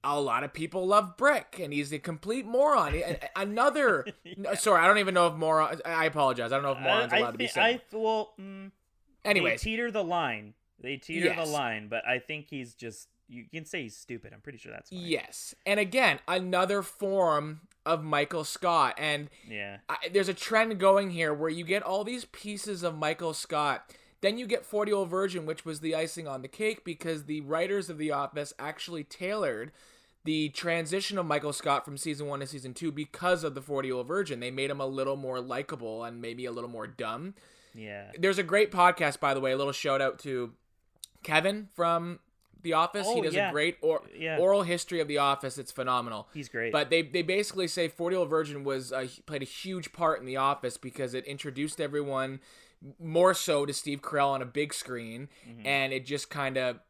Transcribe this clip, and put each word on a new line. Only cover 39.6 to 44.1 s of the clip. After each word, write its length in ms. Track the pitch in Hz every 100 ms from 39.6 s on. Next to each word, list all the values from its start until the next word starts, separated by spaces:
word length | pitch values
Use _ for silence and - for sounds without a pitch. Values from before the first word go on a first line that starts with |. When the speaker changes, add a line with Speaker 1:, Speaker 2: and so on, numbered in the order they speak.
| 139
Speaker 1:
shout 280 | 135 151 135
out 160 | 135 -
to 340 | 147 127 120 - _ _ _ _ - _
Kevin 460 | - 156 180 208 202
from 460 | - 170 170 170 170 _ _ _ -
The 120 | 165
Office. 340 | 160 170 208 196
He 120 | 240
Speaker 2:
Oh, 40 |
Speaker 1:
does 100 | 160 180
Speaker 2:
yeah. 140 | 196
Speaker 1:
a 20 |
great 260 | 147 160 175
or-, 220 | 160 156 -